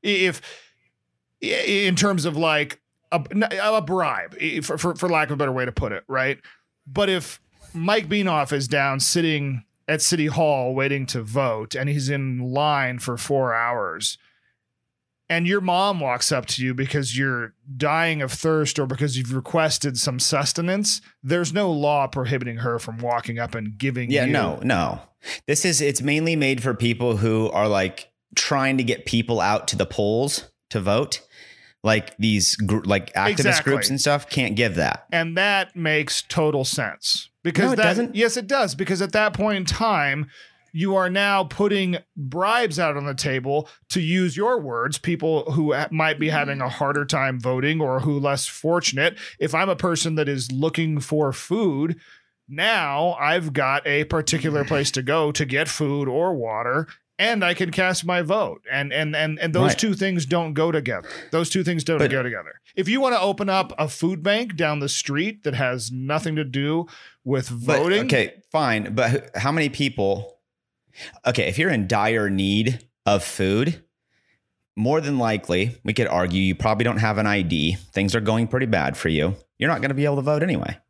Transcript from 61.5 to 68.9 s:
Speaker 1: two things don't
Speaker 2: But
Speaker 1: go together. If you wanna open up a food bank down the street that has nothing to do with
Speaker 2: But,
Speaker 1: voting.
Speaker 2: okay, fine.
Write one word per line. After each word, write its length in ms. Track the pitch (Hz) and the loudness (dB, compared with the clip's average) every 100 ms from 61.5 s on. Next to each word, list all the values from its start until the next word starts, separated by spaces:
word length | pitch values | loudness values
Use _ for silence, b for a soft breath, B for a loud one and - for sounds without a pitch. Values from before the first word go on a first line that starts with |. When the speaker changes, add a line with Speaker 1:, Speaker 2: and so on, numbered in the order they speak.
Speaker 1:
two 120 | 190 | 0
things 220 | 170 170 | 0 -2
don't 140 | 139 160 | 0 2
Speaker 2:
But 120 | 147 | 2
Speaker 1:
go 120 | 135 | 0
together. 360 | 123 107 76 - b | -2 -6 -10 -18 b
If 140 | - 180 | -4 0
you 120 | 247 | 2
wanna 200 | 269 233 | 2 2
open 280 | 190 196 202 | 2 0 0
up 240 | 190 139 - | 0 0 -2
a 100 | 151 | -4
food 340 | - 165 185 | 0 -2 0
bank 320 | 175 208 240 170 | 2 0 0 -2
down 240 | 160 151 | 0 0
the 80 | 139 | -2
street 540 | - - 143 196 214 | -4 -2 -2 -2 -2
that 100 | 151 | -4
has 380 | 123 135 127 110 | 0 0 -2 -6
nothing 420 | 127 131 151 165 156 | -6 -2 -2 -2 -4
to 80 | |
do 420 | 143 131 143 160 165 B B B | -2 -2 0 -2 -4 B B B
with 260 | 127 135 127 120 120 | -2 -2 -2 -6 0
Speaker 2:
But, 120 | 147 | 2
Speaker 1:
voting. 260 | 165 202 247 | 4 2 2
Speaker 2:
okay, 280 | 135 95 - _ | 2 0 -4 _
fine. 440 | 156 139 110 101 | 0 2 0 0